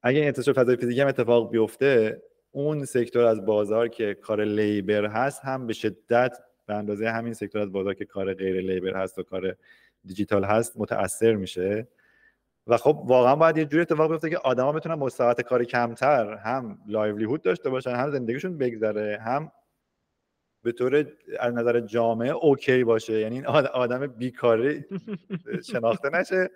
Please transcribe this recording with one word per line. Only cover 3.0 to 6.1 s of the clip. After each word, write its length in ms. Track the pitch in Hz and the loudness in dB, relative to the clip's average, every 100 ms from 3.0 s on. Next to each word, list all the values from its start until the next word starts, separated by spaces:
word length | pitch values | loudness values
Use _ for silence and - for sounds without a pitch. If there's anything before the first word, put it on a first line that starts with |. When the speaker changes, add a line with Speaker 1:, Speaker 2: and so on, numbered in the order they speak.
| 117 120 120 | 0 2 4
Speaker 1:
از 200 | 110 101 | 2 2
بازار 420 | 104 104 110 117 | 0 2 0 0
که 260 | - 110 | -2 -6
کار 300 | 98 - 107 107 | -6 -4 -2 0
لیبر 600 | 104 107 104 92 104 104 | 0 0 0 0 0 0
هست 360 | 107 135 - 135 | -2 -4 -4 -8
هم 220 | 131 120 | -8 -6
به 60 | |
شدت 640 | 110 110 101 _ | -4 -4 -6 _